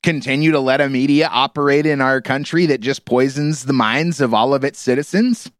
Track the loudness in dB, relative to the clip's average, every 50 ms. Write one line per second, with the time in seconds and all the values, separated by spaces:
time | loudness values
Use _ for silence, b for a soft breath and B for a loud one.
0 | 0 -2 -2 -2 -4 -4 -2 2 2 2 2 2 2 2 2 2 2 0 0 0
1 | 0 2 2 2 2 0 0 0 -2 -2 _ -2 0 2 2 2 2 2 0 2
2 | 2 0 0 0 -2 -2 -4 -4 -4 -2 0 0 2 2 0 0 -2 -4 -6 -6
3 | _ -2 0 2 2 0 -2 -4 -4 -4 -4 -4 -4 -2 0 0 2 0 0 0
4 | -2 -2 -2 -2 -2 0 2 2 2 2 0 0 -2 -4 -6 -4 -2 0 0 0
5 | -2 -2 0 0 0 0 0 -4 -6 -20 _